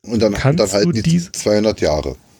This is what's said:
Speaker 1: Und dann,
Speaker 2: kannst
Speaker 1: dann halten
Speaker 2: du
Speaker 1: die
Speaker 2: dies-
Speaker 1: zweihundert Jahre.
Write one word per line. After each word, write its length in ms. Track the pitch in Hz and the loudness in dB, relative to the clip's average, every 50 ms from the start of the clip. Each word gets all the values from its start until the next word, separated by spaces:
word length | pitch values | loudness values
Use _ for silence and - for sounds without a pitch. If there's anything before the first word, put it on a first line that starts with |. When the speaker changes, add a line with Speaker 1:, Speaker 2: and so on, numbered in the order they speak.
Speaker 1:
Und 200 | - 101 117 117 | -10 -6 -2 0
dann, 120 | - 107 101 | 0 0 0
Speaker 2:
kannst 260 | - - 135 151 175 | 0 0 0 2 2
Speaker 1:
dann 120 | 214 196 202 | 2 0 2
halten 160 | 101 101 175 | 2 2 2
Speaker 2:
du 120 | 170 110 | 0 0
Speaker 1:
die 20 | 101 | 0
Speaker 2:
dies- 280 | 165 165 175 170 - | 0 0 0 -2 -4
Speaker 1:
zweihundert 480 | - - - 107 107 104 104 110 101 - | -8 -6 -2 0 0 2 2 0 0 0
Jahre. 380 | 95 80 76 76 71 71 65 - _ _ _ _ | 0 -2 -2 -2 -4 -6 -8 -10 _ _ _ _